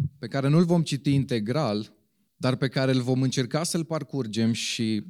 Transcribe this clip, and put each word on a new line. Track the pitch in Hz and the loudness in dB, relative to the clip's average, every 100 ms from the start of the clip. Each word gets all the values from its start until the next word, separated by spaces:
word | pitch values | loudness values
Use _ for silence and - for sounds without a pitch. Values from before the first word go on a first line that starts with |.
| - - | -6 -6
pe | 117 | -6
care | 139 135 | -2 2
nu-l | 156 175 | 4 4
vom | 175 | 2
citi | 156 135 147 | 2 -2 2
integral, | 139 117 120 104 147 127 104 110 _ _ _ _ - | 2 2 0 0 -2 0 -2 -6 _ _ _ _ -4
dar | 127 120 | 0 0
pe | 131 | 0
care | 135 131 | 0 2
îl | 131 | 2
vom | 123 127 | 2 2
încerca | 131 135 120 151 | 2 0 -2 -2
să-l | 175 175 | -2 -4
parcurgem | 156 160 139 135 117 107 113 | -4 -6 -6 -6 -4 0 0
și | 113 - - 113 107 | 0 -4 -2 -2 -2